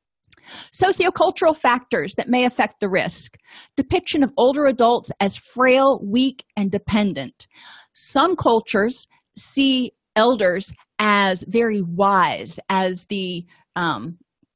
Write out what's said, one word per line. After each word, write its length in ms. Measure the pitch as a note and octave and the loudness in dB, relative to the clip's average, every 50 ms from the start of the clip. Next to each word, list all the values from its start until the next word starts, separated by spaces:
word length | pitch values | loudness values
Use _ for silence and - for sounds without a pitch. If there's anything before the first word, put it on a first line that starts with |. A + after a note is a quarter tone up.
| _ _ _ _ - _ - _ _ - - - - - - | _ _ _ _ -20 _ -20 _ _ -20 -20 -20 -20 -18 -2
Sociocultural 800 | - F#4 F#4+ F4+ - F#4 F4+ F#4 - F4 F4+ - - F#4 D#4+ D#4 | 0 2 2 2 2 0 0 2 2 0 0 2 2 2 2 2
factors 600 | - - C4 A#3+ B3 B3 _ - F#3 D3 F#3 - | 2 2 2 2 2 -2 _ -4 -4 -4 -4 -4
that 120 | - - - | -6 -2 0
may 160 | A#3+ B3 B3 | 0 2 2
affect 380 | B3 A#3+ - A3+ G#3 - _ | 0 2 0 -2 -2 0 _
the 80 | G#3+ G3 | -4 -2
risk. 480 | F#3 F3 B2+ - - - - - - - _ _ - - - _ _ - | 0 0 0 -2 -4 -8 -8 -10 -12 -18 _ _ -20 -20 -20 _ _ -6
Depiction 460 | C4+ - E4+ F4+ F4+ - - D#4 C#4 | -4 0 0 -2 -2 -2 0 0 0
of 100 | C4 - | 0 2
older 300 | - A3+ B3+ C#4 C#4+ D4 | 2 2 2 2 2 2
adults 440 | C4+ C4 - A#3+ A#3 A#3+ A3 - - - - | 0 2 4 4 4 4 2 -2 -8 -6 -4
as 160 | G3 G3 - - | -4 -4 -4 -6
frail, 640 | - - - A#3+ B3+ B3+ B3+ C4 C4+ C4+ C4 - - | -12 -14 -2 0 2 4 4 4 4 2 2 0 -4
weak, 400 | G3+ G3+ B3 C4 C4+ C4 - - _ _ G#3 | -2 0 0 0 0 -2 -6 -18 _ _ -4
and 120 | G3+ G3 | -4 -2
dependent. 800 | E3+ G3+ - - - G#3+ G#3 G3+ D#3+ C3+ C3+ B2 - _ - _ _ - - - - - - _ _ | -4 -4 -4 -2 0 0 0 0 -2 -6 -10 -12 -14 _ -20 _ _ -20 -20 -20 -20 -20 -20 _ _
Some 420 | - - - - C4+ C#4+ F4+ F#4 | -16 -14 -4 0 0 2 2 0
cultures 720 | - - - A#3 A3+ A3 - - G3+ G3+ A#3 B3+ - - - _ _ _ _ _ - | 0 0 2 2 2 0 -2 -2 0 0 0 -4 -6 -12 -16 _ _ _ _ _ -16
see 560 | - - - C#4 C#4 C4+ C4 B3+ B3 A3 - _ _ _ _ G#3+ | -14 -8 -2 0 0 2 2 0 -2 -4 -8 _ _ _ _ 2
elders 560 | A3 A#3+ B3+ G#3+ G#3 F3+ F3+ F#3+ G3 - - - _ _ _ - | 2 4 2 2 0 0 0 -2 -6 -8 -14 -16 _ _ _ -2
as 460 | G#3+ G#3+ G#3 G3+ G3 F#3+ F#3 F3+ - - | 0 2 4 4 2 2 0 -2 -6 -4
very 340 | F#3 A3+ A#3 A3+ G#3+ G#3 | -2 0 0 0 0 -2
wise, 760 | F#3 E3+ E3+ E3+ G3 G3 G3+ F#3+ F3 D3+ A#2+ - A2 - - - - _ | -4 -4 -2 0 2 2 4 4 2 2 0 -4 -8 -10 -12 -14 -6 _
as 380 | G3 F#3+ F#3+ F#3 F#3 F3+ - | -2 0 0 -2 -4 -6 -8
the, 400 | - G#3 G3 F#3+ F3+ F3+ F3 F3 - _ _ _ _ _ F#3 | -8 -6 -6 -4 -6 -6 -8 -10 -14 _ _ _ _ _ -4
um, 400 | F3 E3 C#3+ G#2 A2 D#3 F3 - _ _ _ _ _ _ _ | -2 -2 -2 -4 -6 -10 -12 -14 _ _ _ _ _ _ _